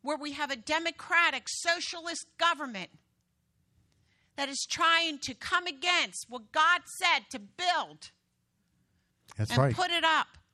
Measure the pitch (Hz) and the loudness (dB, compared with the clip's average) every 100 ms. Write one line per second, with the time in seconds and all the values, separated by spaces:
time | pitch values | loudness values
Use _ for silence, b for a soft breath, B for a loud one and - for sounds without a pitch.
0 | 262 294 294 285 285 269 254 311 330 330 | -4 -4 -6 -6 -4 -6 -2 0 0 -6
1 | - 339 330 269 - - 339 339 - 349 | 2 4 4 2 -6 -4 0 0 -2 -8
2 | 330 320 - - 330 311 277 202 175 _ | -8 -8 -12 0 2 2 -4 -8 -10 _
3 | _ _ _ _ _ _ _ _ _ _ | _ _ _ _ _ _ _ _ _ _
4 | _ _ _ - 277 277 - - 330 330 | _ _ _ -8 -6 -4 -6 2 4 4
5 | 330 294 - - - 359 359 269 349 349 | 2 -4 -10 -10 -2 -2 -2 -2 0 2
6 | 247 - - 247 214 - 311 349 - - | 0 -6 -12 -14 -4 2 4 4 0 -2
7 | 359 294 - 254 202 - - 330 175 151 | 2 2 -2 -14 -12 -2 0 0 -2 -10
8 | - _ _ _ _ _ _ _ _ _ | -20 _ _ _ _ _ _ _ _ _
9 | _ _ _ - 107 240 135 120 359 339 | _ _ _ -6 0 2 2 2 0 2
10 | 320 311 - - _ | 2 2 -2 -10 _